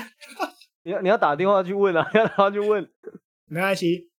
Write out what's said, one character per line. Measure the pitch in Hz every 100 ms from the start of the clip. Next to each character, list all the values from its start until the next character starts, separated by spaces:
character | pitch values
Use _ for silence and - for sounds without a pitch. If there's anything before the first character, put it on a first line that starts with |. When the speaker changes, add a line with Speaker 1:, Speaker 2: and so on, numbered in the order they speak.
| - _ - -
Speaker 1:
<laughs> | 359 - _ _
Speaker 2:
你 | 165
要， | 196
你 | 185
要 | -
打 | 165
电 | 147 190
话 | 196
去 | 180
问 | 202 196 165
啊， | 147
<laughs> |
你 | 214
要 | 220
打 |
电 | -
话 | 202
去 | 202
问。 | 208 208 156 _ - - _ _ -
Speaker 1:
没 | 156
关 | 190
系， | 190 170 175 -